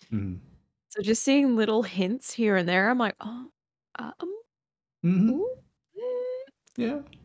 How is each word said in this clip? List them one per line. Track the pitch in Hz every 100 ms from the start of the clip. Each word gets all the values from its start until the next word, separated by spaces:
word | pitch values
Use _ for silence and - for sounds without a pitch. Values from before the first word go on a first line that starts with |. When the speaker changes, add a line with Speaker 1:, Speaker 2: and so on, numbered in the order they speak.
| -
Speaker 1:
Mm-hmm. | 107 98 92 - - _ _ -
Speaker 2:
So | 208
just | 202 226
seeing | - 277 277 226
little | 214 220
hints | 208 180 185 254 -
here | - 220 190
and | 175
there, | 180 202
I'm | 247
like, | 220 -
"Oh, | 214 240 254 _ _ _ _ -
uh, | 233 -
um, | 359 415 - _ _ _ _ _
Speaker 1:
Mm-hmm. | 170 185 220
Speaker 2:
ooh, | 277 453 508 _ _ _ 381
mm." | 494 494 494 508 539 _ _ -
Speaker 1:
Yeah. | 233 285 277 -